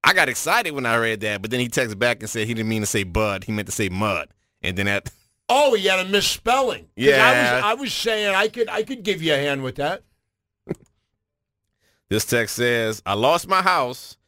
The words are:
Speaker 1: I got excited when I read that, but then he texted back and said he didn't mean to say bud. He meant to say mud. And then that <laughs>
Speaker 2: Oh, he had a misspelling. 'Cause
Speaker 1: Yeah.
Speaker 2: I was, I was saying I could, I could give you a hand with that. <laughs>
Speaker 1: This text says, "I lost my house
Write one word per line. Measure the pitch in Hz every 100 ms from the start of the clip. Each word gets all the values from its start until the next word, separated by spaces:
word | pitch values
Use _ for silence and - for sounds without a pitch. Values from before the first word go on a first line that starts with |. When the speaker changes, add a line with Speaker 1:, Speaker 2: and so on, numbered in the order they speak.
Speaker 1:
I | -
got | 185 143
excited | 120 156 220 196
when | 143
I | 123 117
read | 113 110
that, | 107 104
but | 107
then | 123
he | 123
texted | 143 120 98
back | 120 117
and | 107
said | 117 110
he |
didn't | 113 110
mean | 110
to | 104
say | 107
bud. | 92 92 107 98
He | 101
meant | 107 98
to |
say | - 101
mud. | 90 104 87 73 _ _ _
And | - 90
then | 202
that | 202 - _ _
<laughs> | _ -
Speaker 2:
Oh, | 254 294
he | 220 190
had | 190
a | 185
misspelling. | 202 - - 226 262 254 123 - -
'Cause |
Speaker 1:
Yeah. | 135 135
Speaker 2:
I | 127 123 123 123
was, |
I | 208
was | 240 269
saying | - 226 214 208
I | 190 214
could, | 240 220
I | 185
could | 220 262
give | 196 185
you | 160
a | 139
hand | 143 139
with | 131 127
that. | 143 190 _ _ _ _ _ _ -
<laughs> | - _ _ _ _ _ _ _ _ _ _ _ _ _
Speaker 1:
This | 107
text | - 120 110 -
says, | 120 120 113 104 92
"I |
lost | 101 127 170 185
my | 190
house | 185 175 127 127 - -